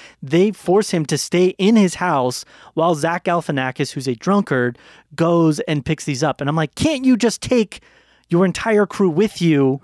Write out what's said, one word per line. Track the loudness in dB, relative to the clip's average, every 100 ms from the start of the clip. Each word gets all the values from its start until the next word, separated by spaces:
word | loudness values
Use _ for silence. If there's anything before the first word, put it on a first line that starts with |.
| -20 -18
they | -2 2 2
force | 0 0 0 2
him | -2 -2
to | -4
stay | -2 2 0 2
in | 2 4
his | 4 0
house | -2 0 0 -4 -12 -20 -12 -2
while | 0
Zach | 0 -2 -2 -2
Galifianakis, | -2 -2 -4 -4 -4 -6
who's | -4 -6
a |
drunkard, | -4 0 0 0 0 0 -4 -18 -20 _ -2
goes | 2 4 2 0
and | -2 -4
picks | -4 -6 -4
these | -2
up. | -2 -2
And | -2
I'm | -2
like, | -4 -2
"Can't | -2 0
you | 2 2
just | 2 -2
take | -2 0 0 -6 _ _ _ _ -2
your | 0 0
entire | -2 0 0 0
crew | 0 0
with | 2 -2 0
you | 2 2 2 0